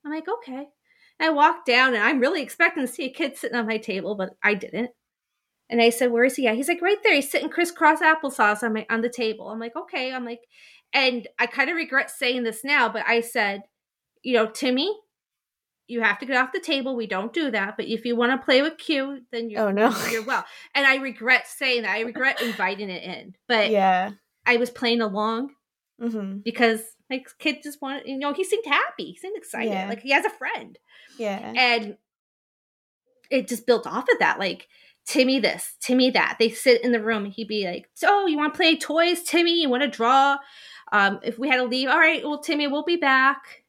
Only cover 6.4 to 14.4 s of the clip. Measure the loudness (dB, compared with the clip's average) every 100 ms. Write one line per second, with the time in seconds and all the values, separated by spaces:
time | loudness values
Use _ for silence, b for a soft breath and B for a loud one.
6.4 | 0 0 -2 0 0 2 4 2 2 -2
7.4 | -2 -2 -2 4 4 4 2 2 -2 2
8.4 | 2 2 -2 -4 -4 -2 -2 -2 -4 -4
9.4 | -10 -10 -10 -10 -8 -6 -6 -6 -8 -12
10.4 | _ b b b _ 0 2 0 -8 -4
11.4 | -4 0 -2 -2 -2 -2 -2 -4 -2 0
12.4 | -4 -6 -2 2 2 0 0 0 0 -2
13.4 | -2 -4 -12 _ _ _ _ _ 0 2